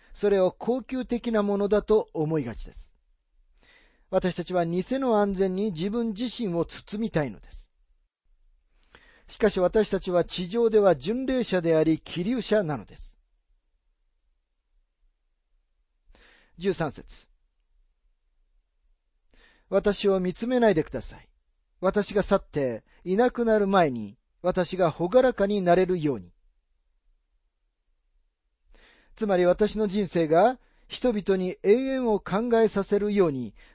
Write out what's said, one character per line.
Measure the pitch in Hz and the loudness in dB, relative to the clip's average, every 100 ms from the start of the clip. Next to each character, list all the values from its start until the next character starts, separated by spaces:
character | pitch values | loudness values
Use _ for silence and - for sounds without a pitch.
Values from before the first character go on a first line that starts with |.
| _ | _
そ | - 208 | -4 0
れ | 196 | 2
を | 185 | 2
恒 | - - 254 | 0 -4 -4
久 | - 254 | -4 -8
的 | 226 240 240 | -4 -4 -2
な | 220 | 0
も | 202 202 | 0 0
の | 202 | 0
だ | 208 | 0
と | - 214 - | 2 2 2
思 | 160 156 160 | -4 -2 -2
い | |
が | 117 | -4
ち | 107 | -8
で | - | -14
す。 | - - _ _ _ _ _ _ _ _ _ _ _ _ | -18 -20 _ _ _ _ _ _ _ _ _ _ _ _
私 | 190 185 | -2 0
た | 170 | -2
ち | 165 | -4
は | 180 | -2
偽 | 170 175 180 269 | -2 -2 -4 -2
の | 262 214 | 0 2
安 | 202 | 2
全 | 185 196 185 | 0 -2 -2
に | 214 | -4
自 | 156 190 | -4 -4
分 | 233 226 | -4 -4
自 | 196 | -4
身 | 240 - 220 | -8 -6 -4
を | 170 | -4
包 | 160 - - 208 | -4 -8 -12 -6
み | 226 | -4
た | 170 | -2
い | 135 | -4
の | 92 | -6
で | - | -18
す。 | - - _ _ _ _ _ _ _ _ _ _ _ _ - _ _ - | -20 -20 _ _ _ _ _ _ _ _ _ _ _ _ -20 _ _ -20
し | - | -2
か | 214 | 0
し | 196 | 2
私 | 180 220 202 | 2 2 0
た | 190 | -2
ち | - | -2
は | 175 | -2
地 | 160 - 180 | -2 -4 -6
上 | 233 226 | 0 2
で | 214 | 4
は | 196 | 4
巡 | 151 143 240 262 | 2 0 -4 -2
礼 | 262 | -2
者 | 226 185 | -2 -2
で | 165 160 | 2 2
あ | |
り、 | 160 160 | 2 0
気 | - 165 | -4 -6
流 | 175 254 | -4 -4
者 | - 214 | 0 0
な | 165 139 | 0 -6
の | |
で | 92 - | -10 -20
す。 | - _ _ _ _ _ _ _ _ _ _ _ _ _ _ _ _ _ _ _ _ _ _ _ _ _ _ _ _ _ - - - _ _ - | -20 _ _ _ _ _ _ _ _ _ _ _ _ _ _ _ _ _ _ _ _ _ _ _ _ _ _ _ _ _ -20 -20 -20 _ _ -8
十 | 190 | -6
三 | 175 160 | -4 -6
節。 | - - - - _ _ _ _ _ _ _ _ _ _ _ _ _ _ _ _ _ _ _ _ _ _ _ _ | -8 -18 -20 -20 _ _ _ _ _ _ _ _ _ _ _ _ _ _ _ _ _ _ _ _ _ _ _ _
「私 | 190 208 196 202 | -2 0 0 0
を | 190 | 0
見 | 180 | -2
つ | 175 233 | -4 -4
め | 254 | 2
な | 226 | 2
い | 160 | 2
で | |
く | 147 | -2
だ | 123 | -8
さ | - - | -12 -16
い。 | - _ _ _ _ _ | -20 _ _ _ _ _
私 | 185 208 196 | -2 -2 -2
が | 196 | -2
去 | 180 196 | 0 0
っ | - | -2
て | 147 131 110 - _ | -4 -4 -4 -12 _
い | 175 190 | -4 0
な | 247 | 2
く | 240 | 0
な | 233 214 | 2 2
る | 196 | 4
前 | 196 160 | 4 2
に、 | 120 104 - _ _ | 0 -10 -16 _ _
私 | 175 185 175 185 | -4 -2 -2 0
が | 170 - | 0 0
朗 | 175 254 | 0 4
ら | 262 | 4
か | - 196 | 2 -2
に | 208 | 0
な | 180 | 4
れ | 175 | 4
る | 180 180 | 4 0
よ | 147 | -2
う | 120 | -4
に。」 | 87 _ _ _ _ _ _ _ _ _ _ _ _ _ _ _ _ _ _ _ _ _ _ _ _ - - _ _ - | -8 _ _ _ _ _ _ _ _ _ _ _ _ _ _ _ _ _ _ _ _ _ _ _ _ -20 -20 _ _ -6
つ | 214 | 0
ま | 180 | 2
り | |
私 | 180 180 208 | 4 4 0
の | 208 214 | 0 -2
人 | 196 185 | -2 -2
生 | 170 156 | -2 2
が | 160 214 262 _ _ _ | 4 4 2 _ _ _
人 | - 254 | -4 -2
々 | 214 185 190 | 0 0 0
に | 185 - | 0 0
永 | 190 | 4
遠 | 233 269 262 247 | 4 4 -2 0
を | 202 | 0
考 | - 190 247 226 | 0 -4 2 4
え | 220 | 4
さ | 196 | 2
せ | 196 202 | -2 0
る | 208 | 0
よ | 202 175 | 2 2
う | |
に、 | 135 117 - - | 0 -6 -12 -20